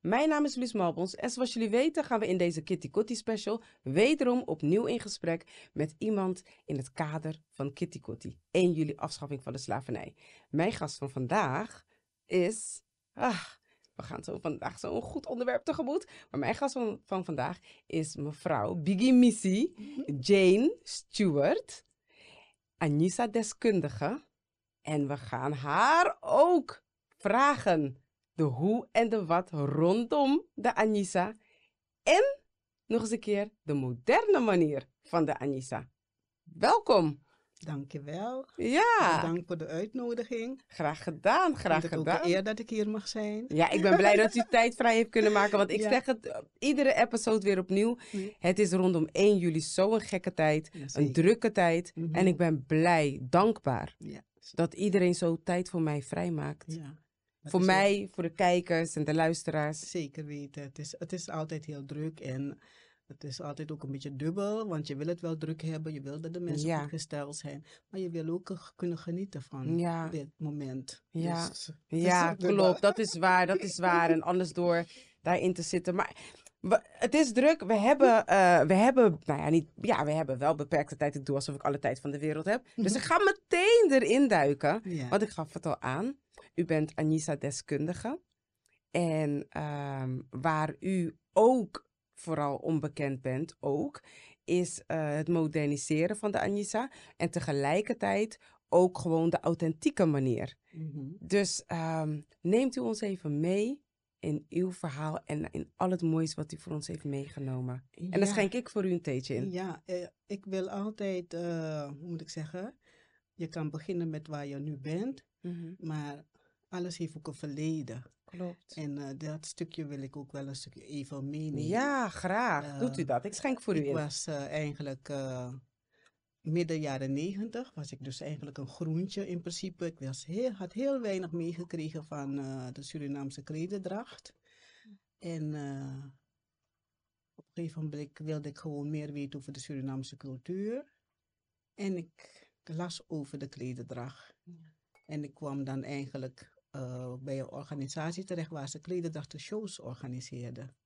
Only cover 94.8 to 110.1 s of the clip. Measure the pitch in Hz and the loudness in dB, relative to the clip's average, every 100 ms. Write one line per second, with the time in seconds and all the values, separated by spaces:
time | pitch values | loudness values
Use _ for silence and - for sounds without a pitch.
94.8 | - 160 151 147 156 170 156 156 147 143 | -6 -4 -2 -2 0 2 2 0 0 -2
95.8 | - 151 175 214 214 202 - 202 208 214 | 0 0 2 0 -2 0 0 -2 -2 -4
96.8 | 262 - - _ 170 175 - 139 139 175 | -4 -10 -20 _ -2 -2 -2 0 2 0
97.8 | 214 233 202 196 220 - _ _ _ 175 | 0 -2 0 0 -2 -6 _ _ _ 6
98.8 | 180 180 170 160 165 165 - 165 165 156 | 6 2 0 2 2 2 0 0 -2 0
99.8 | 302 - 170 143 131 113 120 - _ 165 | -2 2 2 4 0 -2 -4 -12 _ -12
100.8 | 160 143 135 185 165 196 190 - - 165 | -10 -10 -12 -12 0 0 0 -4 -6 -4
101.8 | 165 160 156 151 - _ 175 220 262 254 | -2 -2 -2 -4 -10 _ 2 2 2 -2
102.8 | 240 220 208 190 156 147 170 190 220 285 | -4 -4 -4 -4 -4 -2 0 0 0 -4
103.8 | _ _ _ _ 160 147 - 170 185 180 | _ _ _ _ -6 -4 -4 -4 -4 -4
104.8 | 165 135 156 165 - 151 - - - - | -8 -6 -6 -6 -6 -6 -6 -8 -10 -4
105.8 | 185 185 165 160 160 160 156 156 - 151 | -2 0 0 0 -2 -6 -10 -12 -10 -8
106.8 | 147 165 147 139 139 - 135 127 127 127 | -8 -10 -6 -8 -8 -8 -6 -6 -6 -8
107.8 | _ - 180 202 202 208 196 240 247 214 | _ -12 -2 2 2 2 0 -2 -4 -4
108.8 | 190 175 170 127 131 120 190 180 190 156 | -2 -2 -2 -4 -4 -4 -4 -4 -6 -10
109.8 | - 180 175 | -8 -8 -8